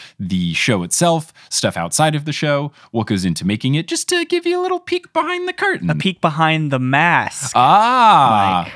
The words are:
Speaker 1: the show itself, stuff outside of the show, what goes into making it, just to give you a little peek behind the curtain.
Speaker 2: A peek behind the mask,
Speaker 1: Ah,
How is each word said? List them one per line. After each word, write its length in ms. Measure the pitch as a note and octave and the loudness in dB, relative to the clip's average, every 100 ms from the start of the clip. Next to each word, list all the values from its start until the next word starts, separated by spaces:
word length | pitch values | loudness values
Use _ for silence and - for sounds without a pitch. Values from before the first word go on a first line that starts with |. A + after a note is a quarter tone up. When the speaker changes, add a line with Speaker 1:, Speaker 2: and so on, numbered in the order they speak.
| - - | -20 -12
Speaker 1:
the 340 | F#2+ F#2+ F2 | -6 -4 -2
show 300 | E2 - G#2 | -2 0 -2
itself, 500 | F2 - E3+ E3 D3+ - - | -2 -2 0 0 -4 -18 -10
stuff 260 | - G#2 F2 | -4 -4 -4
outside 380 | E2+ - D#3 | -4 0 0
of 100 | D3+ | 0
the 80 | D3+ | -4
show, 380 | C#3+ D3+ C#3+ C#3+ - - | -4 -2 -2 -4 -10 -8
what 160 | A2+ G#2+ | -4 -2
goes 160 | G2+ | 0
into 200 | F2+ D#2+ | -2 -2
making 300 | F2 A2 C3 | -2 -2 -2
it, 140 | D3 - | -2 -2
just 200 | E4 - | -6 -2
to 160 | F4+ | -2
give 220 | E4 F4 F4 | 0 -2 -2
you 120 | F4+ | -2
a 40 | |
little 180 | F#4 F4+ | -2 -4
peek 320 | - F4 - | -4 -6 -4
behind 360 | D#4+ E4+ F4+ F4+ | -4 -4 -4 -6
the 40 | |
curtain. 380 | F4+ G4 F4+ E3+ | -4 -4 -2 -4
Speaker 2:
A 60 | D3+ | -2
peek 240 | F#3+ F3+ | -2 -2
behind 500 | E3+ D3+ D#3+ D#3+ D3+ | -2 2 2 2 0
the 80 | C3+ | -2
mask, 720 | B2+ C#3 E3+ D3 A2 - - A#2 | 0 2 2 2 0 -6 -2 2
Speaker 1:
Ah, 1160 | C3 F#3+ A3+ B3+ A3+ F3 C3 G#2+ G2 F2+ E2 | 4 4 4 4 6 6 6 4 2 0 -2